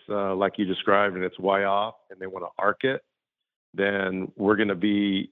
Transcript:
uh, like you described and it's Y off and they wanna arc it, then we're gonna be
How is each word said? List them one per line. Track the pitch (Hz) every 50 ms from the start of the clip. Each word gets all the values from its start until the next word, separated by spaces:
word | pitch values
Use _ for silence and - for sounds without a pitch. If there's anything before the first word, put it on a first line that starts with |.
| _
uh, | - 104 101 98 98 95
like | 92 98 95 -
you | - 104
described | 92 92 - - - 101 101 101 101 90
and | 92 90
it's | 90 -
Y | - 92 95 98 98 101
off | 98 98 101 104 113 139 - _ _
and | 98 92
they | 95
wanna | 95 95 92 87 - -
arc | - 95 101 107 - -
it, | 131 135 - - _ _ _ _ _ _ _ _ _ _ _ _ _ -
then | - 98 101 101 98 98 92 92 95 92 - -
we're | - 104 98 107
gonna | 101 110 101 98
be | 87 92 107 104 101 101 101 98 98 - -